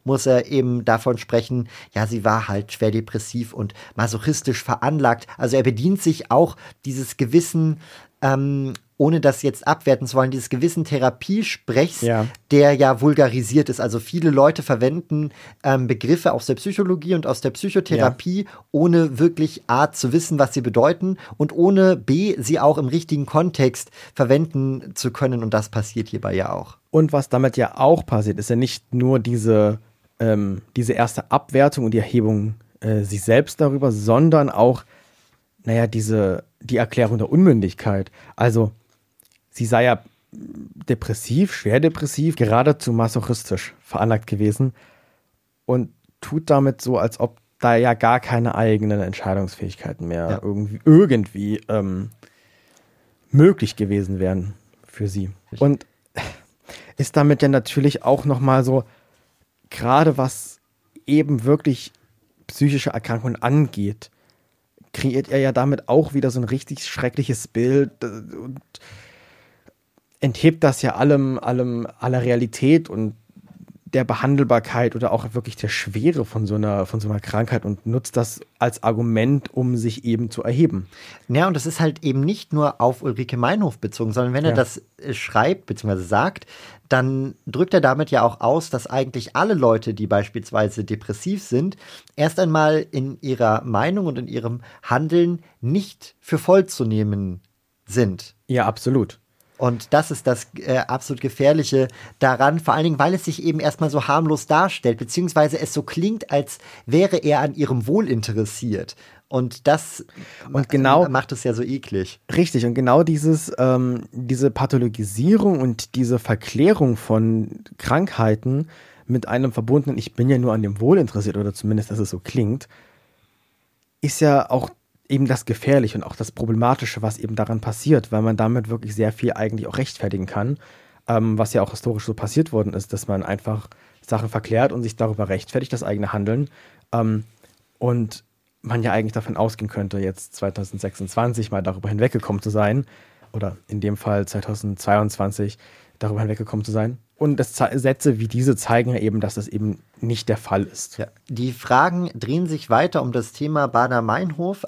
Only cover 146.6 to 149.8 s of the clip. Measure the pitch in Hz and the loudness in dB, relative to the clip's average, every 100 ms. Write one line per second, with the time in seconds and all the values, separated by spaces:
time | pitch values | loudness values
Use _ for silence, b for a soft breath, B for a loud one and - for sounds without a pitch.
146.6 | 107 107 110 123 _ _ 151 143 127 - | -4 -2 -2 -6 _ _ 0 0 -2 -2
147.6 | 127 135 131 135 139 113 110 117 127 117 | -2 0 0 2 0 0 -2 0 2 0
148.6 | - 117 120 123 107 107 104 - 101 104 | 2 2 2 0 -2 -2 -4 -6 -8 -4
149.6 | 107 98 | -4 -6